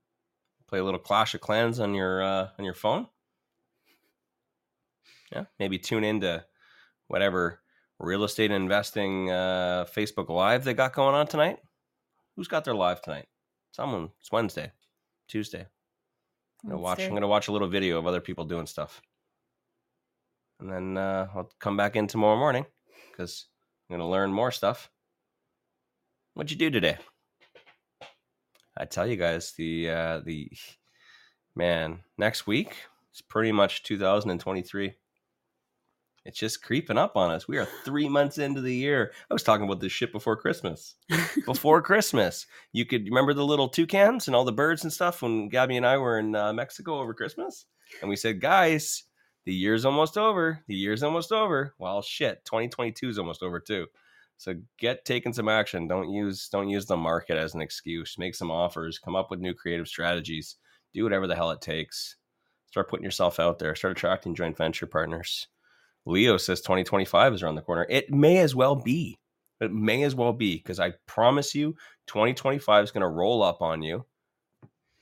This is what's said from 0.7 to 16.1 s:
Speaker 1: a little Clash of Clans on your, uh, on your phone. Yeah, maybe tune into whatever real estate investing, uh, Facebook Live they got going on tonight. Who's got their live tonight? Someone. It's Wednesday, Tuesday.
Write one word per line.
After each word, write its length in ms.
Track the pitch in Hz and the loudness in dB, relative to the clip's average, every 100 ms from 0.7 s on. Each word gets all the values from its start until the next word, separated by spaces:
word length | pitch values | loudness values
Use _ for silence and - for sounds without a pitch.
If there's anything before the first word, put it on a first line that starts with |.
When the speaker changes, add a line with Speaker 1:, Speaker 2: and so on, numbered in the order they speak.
| 98 | -2
Speaker 1:
a 60 | |
little 160 | 95 90 | -2 -2
Clash 340 | - 101 110 | 0 2 2
of 60 | - | -2
Clans 360 | - 107 117 120 | -2 2 2 0
on 140 | 104 | -2
your, 280 | 98 92 95 | 0 0 0
uh, 260 | 95 95 95 - | 0 0 -2 -6
on 60 | |
your 100 | 98 | -10
phone. 320 | 90 107 151 240 _ _ _ _ _ _ _ _ _ _ _ _ _ _ _ _ _ _ _ _ _ - | -4 0 0 -4 _ _ _ _ _ _ _ _ _ _ _ _ _ _ _ _ _ _ _ _ _ -14
Yeah, 120 | - 196 - | -12 -10 -6
maybe 200 | 98 92 | -4 -4
tune 260 | - 110 | -2 0
into 400 | 107 107 95 82 - _ _ _ _ _ - | 0 0 -2 -4 -8 _ _ _ _ _ -6
whatever 520 | 92 98 90 87 90 _ _ _ - | 0 0 2 0 -4 _ _ _ -10
real 260 | 85 98 | -4 -2
estate 260 | 104 - 107 | -2 2 2
investing, 800 | 98 92 101 104 107 98 95 92 | 2 2 0 0 -2 -2 -2 -2
uh, 540 | 90 92 92 90 90 - | 0 0 0 0 -2 -4
Facebook 340 | - 107 - 82 | -4 -4 -4 -4
Live 360 | 85 98 123 | 2 4 2
they 100 | 131 | 2
got 180 | 117 131 | 0 0
going 200 | 139 139 | 2 4
on 120 | 143 147 | 4 2
tonight. 320 | 151 156 - _ _ _ _ _ _ _ - | 2 2 0 _ _ _ _ _ _ _ -14
Who's 120 | 180 | -4
got 160 | - | -4
their 100 | 139 | -2
live 280 | 107 90 90 | 0 2 0
tonight? 240 | - 71 - _ _ _ _ | -4 -12 -12 _ _ _ _
Someone. 380 | - 135 104 80 - | -8 -6 -6 -8 -12
It's 100 | - | -4
Wednesday, 420 | 110 107 - - _ _ _ _ _ - | -2 -2 -4 -12 _ _ _ _ _ -10
Tuesday. 380 | 110 104 87 95 _ _ _ _ | -8 -8 -10 -16 _ _ _ _